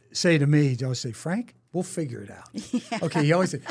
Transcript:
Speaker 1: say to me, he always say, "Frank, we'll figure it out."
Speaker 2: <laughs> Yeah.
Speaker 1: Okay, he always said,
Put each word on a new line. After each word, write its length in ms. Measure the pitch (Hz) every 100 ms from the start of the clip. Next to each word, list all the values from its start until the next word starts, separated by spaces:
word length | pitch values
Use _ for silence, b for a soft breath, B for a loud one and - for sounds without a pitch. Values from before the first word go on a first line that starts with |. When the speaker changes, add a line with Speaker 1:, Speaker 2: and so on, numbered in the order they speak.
| _
Speaker 1:
say 260 | - 175 160
to 80 | 147
me, 300 | 147 143 123
he 80 |
always 160 | 131 123
say, 100 | 123
"Frank, 460 | 110 160 202 240 - _
we'll 100 | 170
figure 400 | 180 - 151 113
it 80 | 98
out." 180 | - -
Speaker 2:
<laughs> 200 | - -
Yeah. 280 | 247 - 226
Speaker 1:
Okay, 220 | 165 160
he 80 | 147
always 180 | 175 185
said, 120 | 143 -